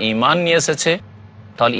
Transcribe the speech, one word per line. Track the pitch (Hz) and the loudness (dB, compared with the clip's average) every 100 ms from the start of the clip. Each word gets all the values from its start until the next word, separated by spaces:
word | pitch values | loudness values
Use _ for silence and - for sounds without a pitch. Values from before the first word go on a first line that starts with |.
| 110 | 2
ঈমান | 110 127 170 | 0 2 2
নিয়ে | 170 165 | 2 0
এসেছে। | 139 147 170 175 - - - - - | 0 -2 -2 -2 -6 -20 -20 -20 -12
তাহলে | - 120 | -2 0